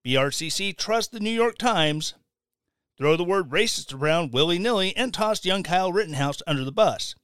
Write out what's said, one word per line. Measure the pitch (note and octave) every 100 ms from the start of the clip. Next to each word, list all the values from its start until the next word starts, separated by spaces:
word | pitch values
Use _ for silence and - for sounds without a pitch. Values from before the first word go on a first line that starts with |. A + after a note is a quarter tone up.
B | B2 C3
R | C#3
C | - E3
C | - G3
trusts | - - A3+ A3
the | A3+
New | G#3
York | A3+ A#3 -
Times, | A#3 G3 D#3 D3+ D#3 - _ _ _ _ _ _ _ _
throw | C#3 E3
the |
word | F3 G3 D3+
racist | D#3 A3+ - -
around | C3+ D3+ E3 D#3
willy-nilly, | A#2+ D#3+ F3 A3 A3 F#3+ G3
and | B3+
tossed | - A3 G#3+ F3+
young | G3
Kyle | D#3+ F3+ F#3
Rittenhouse | F#3 G3+ C#3+ C#3 - -
under | C#3+
the | C3
bus. | F#3+ G3+ G#2+ - -